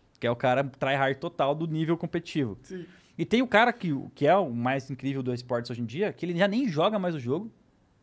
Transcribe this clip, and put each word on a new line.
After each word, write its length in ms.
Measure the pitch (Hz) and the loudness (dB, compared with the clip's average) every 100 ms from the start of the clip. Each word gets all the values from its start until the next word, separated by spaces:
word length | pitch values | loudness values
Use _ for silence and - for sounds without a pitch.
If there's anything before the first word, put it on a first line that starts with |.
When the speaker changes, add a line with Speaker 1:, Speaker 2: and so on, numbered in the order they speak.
| _ _ | _ _
Speaker 1:
Que 60 | 117 | -2
é 40 | |
o 60 | 120 | 0
cara 280 | 131 127 | 2 2
tryhard 540 | 139 - 135 139 135 135 | 0 -2 -2 2 0 0
total 360 | 170 - 139 | -6 -2 0
do 120 | 151 165 | 0 -2
nível 300 | 156 160 170 | -2 0 -2
competitivo. 600 | 170 175 165 160 127 95 | -2 -6 -4 -2 -2 -4
Speaker 2:
Sim. 220 | - 185 170 - _ - | -12 -14 -14 -20 _ -8
Speaker 1:
E 80 | |
tem 160 | - 233 | 0 2
o 60 | 254 | 4
cara 260 | 208 240 | 4 4
que, 180 | 226 175 135 - | 2 -2 -2 -6
que 120 | - 143 | 0 4
é 100 | 185 | 4
o 140 | 170 | 4
mais 400 | 120 123 135 127 | -2 -2 -2 -4
incrível 320 | 131 131 135 | -8 -6 -4
do 100 | 127 | -4
esportes 380 | 123 123 120 120 | -4 -2 -4 -4
hoje 100 | 120 | -6
em 60 | 117 | -6
dia, 260 | 131 202 | -4 -4
que 140 | - 170 | -4 -4
ele 100 | 170 | 2
já 100 | 202 | 2
nem 220 | 208 269 | 2 0
joga 300 | 147 180 214 | 2 2 2
mais 160 | 180 | -2
o 60 | 160 | -2
jogo, 300 | 120 147 220 - _ _ _ _ | -2 -2 -4 -14 _ _ _ _